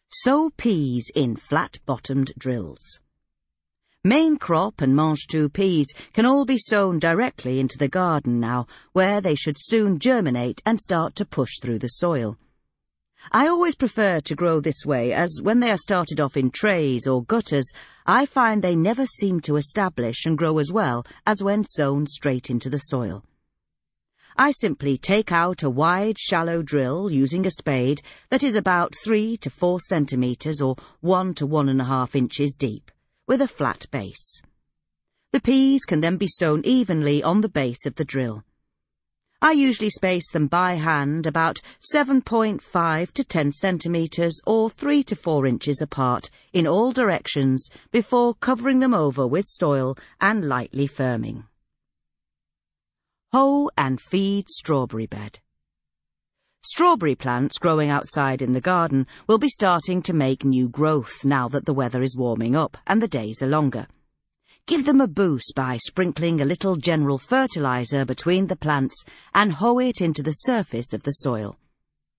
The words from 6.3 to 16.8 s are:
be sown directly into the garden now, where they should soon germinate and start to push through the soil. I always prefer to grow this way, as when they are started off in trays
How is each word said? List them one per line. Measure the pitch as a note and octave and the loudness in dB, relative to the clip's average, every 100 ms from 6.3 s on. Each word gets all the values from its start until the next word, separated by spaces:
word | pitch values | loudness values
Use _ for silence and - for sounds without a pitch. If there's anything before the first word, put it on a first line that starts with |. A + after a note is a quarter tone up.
| C#4 C4 | 4 2
be | B3+ | 0
sown | - G#3 F#3+ E3 | 0 2 2 2
directly | E3 E3+ C4 - B2+ C3 | 2 2 0 -4 -4 -2
into | C3 - | -2 -2
the | C#3 | -2
garden | F#3 F3+ D3+ B2 A#2+ | 0 0 0 0 -2
now, | A#2 B2 A#2+ - _ | 0 -2 -4 -12 _
where | F#3 F#3 G#3 | 0 2 2
they | F#3+ | 0
should | D3 D#3 D3 | -2 -2 -6
soon | - A3+ G3+ D#3+ | 0 2 2 2
germinate | B3+ B3 D#3+ B2 B2 - | 2 2 2 0 -2 -4
and | D#3+ - | -2 -2
start | - E3+ D#3+ - | 0 -2 -2 -4
to | G3+ | -6
push | - B2 - | -4 -4 -4
through | B2 A2+ | -6 -4
the | B2+ | -4
soil. | - F3 D3 A2 A2+ _ _ _ _ _ _ _ _ - | -2 0 0 -2 -6 _ _ _ _ _ _ _ _ -2
I | A3+ D4+ | 2 2
always | F4 F4 | 2 2
prefer | - B3 - G3+ E3 | 0 -2 2 2 2
to | - D3+ | -2 -2
grow | F3 D#3+ | 0 2
this | D#3 - D3 | 0 -2 -2
way, | C3 A#2+ | 0 0
as | G#2 F3 D3+ | 0 -2 -2
when | F#3+ A#3+ | 2 2
they | A#3+ | 2
are | G3 | 0
started | - F#3 E3 D#3 | 0 -2 -2 -2
off | C#3 C#3+ | -2 0
in | B2+ | -2
trays | - G#3+ F3+ | 0 0 2